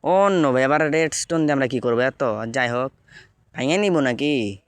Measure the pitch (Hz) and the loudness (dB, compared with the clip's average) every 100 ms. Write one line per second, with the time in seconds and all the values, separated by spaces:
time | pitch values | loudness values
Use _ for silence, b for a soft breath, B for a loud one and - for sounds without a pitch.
0 | 143 190 202 190 147 127 131 151 156 160 | 0 2 2 2 2 2 2 2 2 0
1 | 160 - - 165 151 139 131 127 120 117 | 0 -4 -4 0 0 0 0 -2 0 0
2 | 127 - 131 107 113 127 123 120 135 _ | 0 -2 -4 -2 -4 -2 -2 -2 -4 _
3 | B B B _ _ - 131 180 208 165 | B B B _ _ -6 -2 0 2 2
4 | 135 117 147 143 104 95 | 0 0 -2 -2 -4 -8